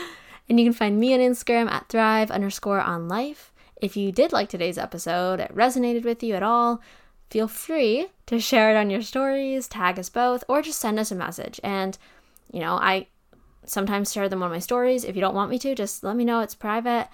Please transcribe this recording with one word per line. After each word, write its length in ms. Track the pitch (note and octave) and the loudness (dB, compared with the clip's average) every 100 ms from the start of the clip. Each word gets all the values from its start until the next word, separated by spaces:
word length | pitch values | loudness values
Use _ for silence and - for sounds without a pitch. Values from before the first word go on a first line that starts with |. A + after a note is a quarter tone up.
| F4 - - - - | -8 -14 -20 -14 2
And 100 | A#3 | 4
you 60 | A#3 | 6
can 60 | |
find 240 | A#3 G#3 G#3 | 4 2 2
me 140 | B3 | 4
on 60 | B3+ | 4
Instagram 500 | B3+ B3 - A#3 A#3 | 4 2 0 2 2
at 180 | - - | -2 -2
thrive 420 | A3+ A3 A3 A3 | 0 2 2 2
underscore 500 | - G3 - G3+ G3 | 0 -2 -4 -2 0
on 280 | - E3+ E3+ | 0 -4 -4
life. 440 | G3+ C#4+ D4 - _ - - | -4 -4 -8 -18 _ -20 -8
If 160 | G3 G3+ | -6 -2
you 160 | G3 | 0
did 200 | F#3+ D#4+ | 4 4
like 160 | A#3+ G#3 | 4 0
today's 280 | F3 E3+ F3 | -2 -4 -4
episode, 640 | - E3+ E3 F3 F3+ F#3 | -6 -6 -4 0 0 -2
it 140 | - | -4
resonated 500 | - B3 B3+ A#3+ A#3 | 2 4 4 0 0
with 180 | A#3 A#3 | -2 -2
you 120 | A3+ | -2
at 80 | F#3+ | 0
all, 400 | G3+ A#3+ A#3+ A#3 - - - _ - | 2 4 2 0 -6 -20 -20 _ -6
feel 180 | A3 A3 | -2 -2
free 600 | - - D#4+ A#3 A#3+ F#4+ _ - | -4 -4 2 2 2 -2 _ -4
to 140 | A#3 | -4
share 300 | - A3 G#3+ | 2 4 6
it 40 | A3 | 4
on 120 | G#3 | 2
your 120 | G3 | -2
stories, 640 | G#3+ C4 C4+ C#4 C4+ C4 B3+ | -4 -2 0 0 -2 -4 -6
tag 300 | A3 F3+ F#3 | -2 -2 -2
us 100 | F3+ | -4
both, 360 | A#3+ B3 B3 - | 0 0 0 0
or 120 | C#4 | -2
just 200 | D#4 D4 | -2 -4
send 180 | A3+ G#3+ | -2 -2
us 120 | A3 | -2
a 40 | |
message. 440 | F#3 E3 E3+ - - | -4 -8 -8 -12 -8
And, 340 | - G3 F#3+ F#3+ - - _ _ - | -6 -4 -4 -8 -18 -20 _ _ -14
you 80 | - | -8
know, 140 | E3 | -4
I 320 | F3+ F#3+ F#3+ - _ _ _ _ _ | 0 2 0 -4 _ _ _ _ _
sometimes 480 | - G#3 G3 G3+ G3+ | -6 -2 0 0 -2
share 160 | G#3+ G3 | -2 -2
them 140 | F#3+ | 0
on 80 | F3+ | -2
my 80 | E3+ | -4
stories. 460 | F3 B3 B3 B3+ | -2 0 2 0
If 100 | - | -2
you 60 | F#3+ | -2
don't 140 | F#3+ | 0
want 160 | G3 G3+ | 0 -2
me 80 | B3 | -2
to, 140 | C4+ | -2
just 280 | B3+ G3+ - | -4 -4 -6
let 140 | G3 A#3 | -4 0
me 80 | |
know. 160 | A#3 A#3 | 0 0
It's 140 | G#3 | -2
private. 540 | - G#3+ A3 A#3+ A#3+ - | -6 -4 -2 0 -2 -4